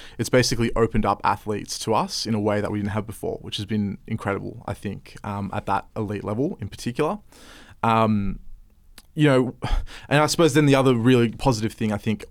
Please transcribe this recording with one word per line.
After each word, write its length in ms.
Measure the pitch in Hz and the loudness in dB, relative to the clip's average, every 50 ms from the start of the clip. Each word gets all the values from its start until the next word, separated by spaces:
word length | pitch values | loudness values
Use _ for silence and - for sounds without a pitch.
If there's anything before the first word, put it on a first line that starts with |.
| - - - - | -20 -18 -8 -6
it's 100 | 117 - | -2 2
basically 440 | - 127 120 - - - 113 117 - | 4 4 4 2 0 0 0 0 2
opened 320 | - 113 113 - 113 107 | 2 0 2 2 0 2
up 140 | 101 98 - | 2 0 0
athletes 560 | - 104 101 - - 107 104 101 - - - - | 0 -2 -2 -2 -4 -6 -6 -6 -6 -8 -10 -8
to 160 | - 113 110 | -2 0 0
us 320 | 113 180 190 - - - | 0 0 -2 -4 -6 -4
in 80 | 104 113 | -2 -2
a 60 | 107 | 0
way 200 | 104 104 104 104 | 0 0 0 0
that 120 | 101 87 | -2 -2
we 60 | 104 104 | -4 -4
didn't 100 | 101 101 | -4 -2
have 160 | 101 107 104 | -4 -4 -6
before, 320 | 110 98 - - 87 - - | -6 -12 -8 -8 -8 -8 -8
which 160 | - - - - | -10 -10 -8 -8
has 60 | 104 | -6
been 340 | 95 110 107 104 98 - - - - | -4 -2 -2 -2 -2 -4 -8 -8 -10
incredible, 560 | 110 - - 104 98 95 98 98 - 117 - | -8 -6 -4 -4 -4 -4 -6 -10 -12 -10 -10
I 80 | - 101 | -10 -10
think, 420 | - - 104 98 98 - - - - | -8 -8 -10 -10 -10 -16 -20 -18 -12
um, 260 | - 104 101 101 98 95 - | -10 -8 -6 -6 -6 -6 -6
at 120 | 104 - | -6 -4
that 200 | - 98 98 - - _ | -2 -4 -4 -4 -6 _
elite 280 | 113 110 98 104 98 - | -8 -6 -6 -6 -6 -6
level 340 | 98 107 113 139 180 208 - | -6 -4 -4 -4 -4 -4 -8
in 80 | 107 98 | -10 -12
particular. 520 | - - - 120 - - 151 160 208 214 - - - - - - - - - - - _ - | -12 -8 -8 -6 -4 -2 -2 -2 -4 -8 -12 -20 -20 -20 -20 -20 -20 -20 -20 -20 -10 _ 0
Um, 560 | 113 113 113 113 110 107 104 98 98 95 - - - - - - _ _ _ _ - - - - _ _ | 2 4 4 4 4 2 0 0 -2 -4 -6 -10 -16 -16 -16 -18 _ _ _ _ -20 -20 -20 -20 _ _
you 140 | 156 147 143 | 2 4 6
know, 260 | 131 127 131 127 - - - - - - - - - - - - | 6 4 2 0 -4 -6 -2 0 0 0 0 -4 -10 -16 -4 0
and 120 | 131 147 | 2 2
I 60 | 151 | 2
suppose 280 | 147 - - 170 156 123 | 2 4 4 4 6 6
then 120 | 156 151 | 6 6
the 80 | 143 135 | 6 6
other 180 | 135 131 135 127 | 6 6 4 4
really 320 | 117 113 127 127 120 117 113 | 4 4 4 6 6 4 2
positive 420 | 104 - - 139 123 107 110 107 | 0 0 0 0 0 2 -2 -4
thing, 200 | - - 113 107 | -2 -2 -2 -2
I 60 | 104 104 | -2 -2
think, 260 | - 113 104 98 - - | -2 -2 -4 -4 -2 -2